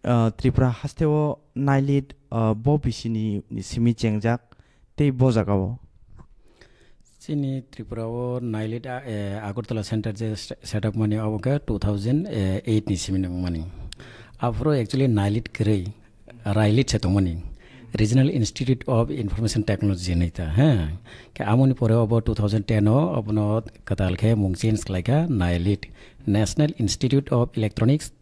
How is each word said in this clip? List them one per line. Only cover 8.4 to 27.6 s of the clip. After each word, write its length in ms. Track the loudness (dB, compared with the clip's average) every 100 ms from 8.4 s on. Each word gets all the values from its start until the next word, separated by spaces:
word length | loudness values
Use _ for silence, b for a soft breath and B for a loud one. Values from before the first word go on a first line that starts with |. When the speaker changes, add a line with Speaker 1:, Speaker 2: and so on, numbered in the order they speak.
Speaker 2:
Nailit, 440 | -4 -4 -4 -6 -8
a, 140 | -10
e, 340 | -8 -6 -6 -6
Agartala 440 | -6 -8 -6 -6
Center 280 | -4 -4 -4
je 220 | -6 -6
se-, 220 | -8 -10 -14
set 220 | -8 -4
up 100 | -2
mani 220 | 0 0 0
obo 220 | -2 -2
ke 200 | -2 -2
two 140 | -2 -2
thousand 480 | -2 -2 0 0 0
eight 640 | -2 0 -2 0 0 2
ni 60 | -4
simi 220 | -2 -2
nang 220 | -2 -4
mani. 220 | -4 -4 -8 -12 B B B B B B
Afro 300 | -4 0 0
actually 360 | 0 0 0 2
Nailit 400 | 2 2 0 -4
kerei, 400 | -2 0 0 -2 -12 -20 _ -20 -10
Railit 440 | -2 2 4 4 2
se 100 | 0
tong 140 | 2
mani. 300 | 2 0 -4 -10 -16 B B B 0
Regional 320 | 4 4 4
Institute 540 | 2 -2 -2 -2 -2 2
of 240 | 0 0
Information 520 | -2 -4 -2 0 0
Technology 520 | 0 0 0 0 0
ni 140 | 0 0
ta, 200 | -2 -2
ha. 400 | 2 4 4 0 -6 B B B
Ke 80 | -6
amoni 280 | 0 4 4
pore 180 | 2 2
obo 280 | 2 2 0
two 140 | 0
thousand 340 | 0 0 0 0
ten 200 | 2 4
o, 280 | 4 2
obo 160 | -2 -2
no 300 | 0 0 -2 -4 -18
katal 320 | -6 -2 0 2
ke 180 | 2
mung 200 | 4 2
change 260 | 0 0 0
kalai 240 | -2 -4
ka 200 | 0 0 2
Nailit, 580 | 0 2 2 0 -2 -4 B B B
National 460 | 0 2 2 4 2 2
Institute 500 | -2 0 2 2 2
of 180 | 0 2
Electronics 560 | 0